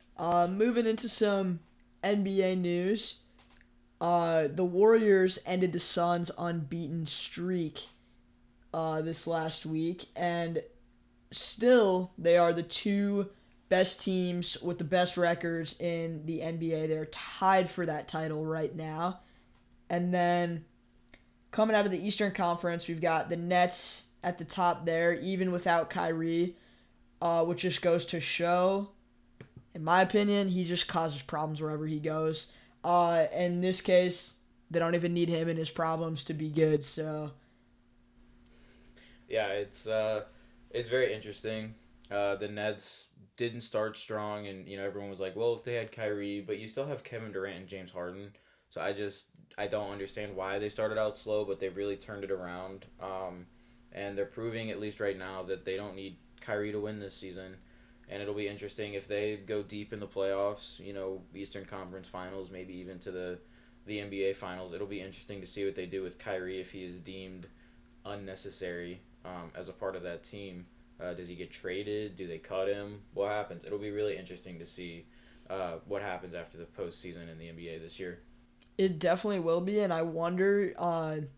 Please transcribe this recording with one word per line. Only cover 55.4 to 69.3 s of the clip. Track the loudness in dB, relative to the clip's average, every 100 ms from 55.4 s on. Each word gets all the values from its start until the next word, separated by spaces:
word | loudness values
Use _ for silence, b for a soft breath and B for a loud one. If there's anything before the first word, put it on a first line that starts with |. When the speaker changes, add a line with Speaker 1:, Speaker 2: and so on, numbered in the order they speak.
Speaker 2:
that | -6 -6 -4
they | -4
don't | -6 -8
need | -12 -14 -20 -14
Kyrie | -4 -2 -2
to | -4
win | -4 -6
this | -10 -12
season. | -12 -12 -14 -16 -20 b b b -12
And | -8
it'll | -6
be | -4 -4
interesting | -6 -10 -8 -6
if | -6 -4
they | -2 -2 -4
go | -4 -4
deep | -4 -8 -10
in | -10
the | -8
playoffs, | -2 0 2 0 -2 -10 -14 -12
you |
know, | -8 -8 -8 -10
Eastern | -12 -10 -10
Conference | -12 -12 -12 -14 -12
Finals, | -12 -10 -10 -10
maybe | -12 -12
even | -12 -12 -12
to | -10
the, | -8 -6 -8 -14 b b b -10
the | -8
N | -6
B | -2
A | 0
Finals. | 0 -6 -8 -8
It'll | -8 -6
be | -8
interesting | -10 -14 -14 -12
to | -10
see | -4
what | -4 -4
they | -6
do | -6
with | -6 -8
Kyrie | -6 -6 -4 -8
if | -8
he | -10
is | -12 -12
deemed | -14 -12 -12 -14 -16 b b b b -16 -12
unnecessary, | -10 -10 -12 -12 -8 -8 -6 -8 -12 -16 -18
um, | -14